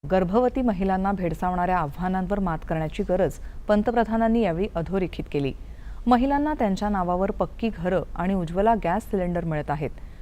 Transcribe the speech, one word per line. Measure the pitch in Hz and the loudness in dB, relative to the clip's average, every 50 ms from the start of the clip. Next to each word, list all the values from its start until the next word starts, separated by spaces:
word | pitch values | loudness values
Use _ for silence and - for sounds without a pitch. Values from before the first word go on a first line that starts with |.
| - 147 | -2 2
गर्भवती | 185 185 185 175 190 233 254 247 - 269 | 2 2 2 4 4 4 4 4 2 2
महिलांना | 254 240 208 175 196 196 190 190 190 196 | 0 0 2 2 2 2 2 2 2 0
भेडसावणाऱ्या | 202 190 175 170 160 - - 180 180 180 175 180 185 | 0 0 -2 -2 -2 0 -2 -2 0 0 2 2 2
आव्हानांवर | 180 160 147 143 165 175 185 185 190 185 180 202 202 | 2 0 -2 -4 -4 -2 0 0 0 0 0 -2 0
मात | 196 180 160 160 - - | 0 0 -2 -2 -2 -2
करण्याची | 170 160 160 151 - - 202 | -2 -2 -2 -2 -2 -4 0
गरज | - 180 185 185 151 - - - - - - - | 0 2 2 2 2 0 -4 -12 -12 -10 -10 0
पंतप्रधानांनी | - 208 208 208 247 233 247 226 220 220 226 226 226 226 240 | 2 2 4 4 2 2 2 2 2 2 2 4 4 4 4
यावेळी | 226 185 160 165 196 220 - | 2 2 2 0 -2 -2 -2
अधोरेखित | 170 165 143 180 196 185 160 - - 151 - | -4 -4 -2 0 0 -2 -2 -4 -6 -8 -4
केली. | - 147 139 135 - - - - - - - - - - - | -2 -2 -2 -2 -4 -6 -12 -14 -14 -12 -12 -12 -10 -4 2
महिलांना | 233 247 240 247 269 285 285 294 302 302 | 4 4 4 4 2 2 2 2 0 0
त्यांच्या | 294 247 202 190 185 202 208 | 0 0 0 0 0 0 -2
नावावर | 208 190 180 175 180 180 190 196 | 0 0 0 0 0 0 0 0
पक्की | 208 - 185 - - - - 226 | 0 -2 -2 -4 -2 -4 -4 -4
घरं | 208 - 165 180 190 180 - - - | -2 -2 -2 0 0 0 -2 -2 -4
आणि | - 175 185 196 | -2 0 0 0
उज्ज्वला | 190 170 156 175 185 208 226 233 208 170 | 0 -2 -2 0 2 4 4 4 4 2
गॅस | 170 175 214 - - | 0 0 0 -2 -2
सिलेंडर | - 196 180 175 175 175 170 | -2 0 0 0 -2 -2 -2
मिळत | 165 156 151 147 - | 0 -2 -2 -2 -2
आहेत. | 143 147 151 127 - - - - - - | -2 -2 -2 -4 -6 -8 -12 -14 -14 -14